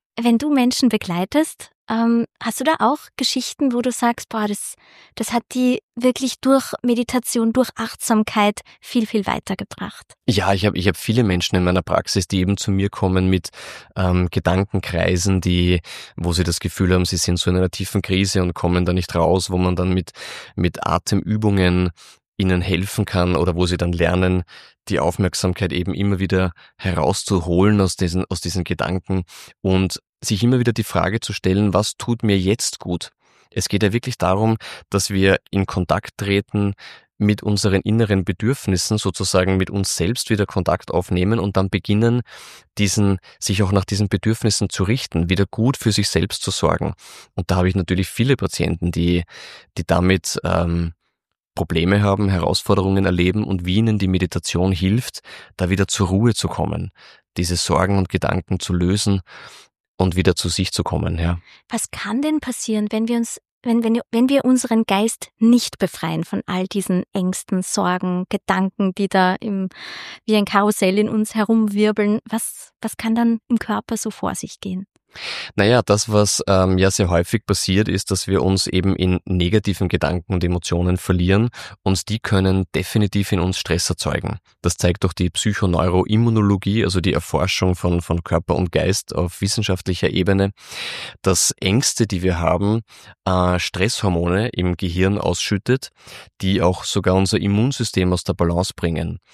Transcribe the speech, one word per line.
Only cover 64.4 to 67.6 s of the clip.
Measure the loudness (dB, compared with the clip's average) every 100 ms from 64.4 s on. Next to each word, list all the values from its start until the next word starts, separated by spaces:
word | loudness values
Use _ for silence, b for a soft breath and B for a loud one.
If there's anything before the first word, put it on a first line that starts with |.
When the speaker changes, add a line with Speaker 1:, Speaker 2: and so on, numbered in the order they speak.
Speaker 1:
unseren | 4 2 2 0
Geist | 2 2 0 -4 -12 2
nicht | 6 6 4 -4
befreien | -4 -2 -6 -4
von | -4 -6 -4
all | -4 -4
diesen | -4 0 -2 -2
Ängsten, | -4 -2 -4 -4 -4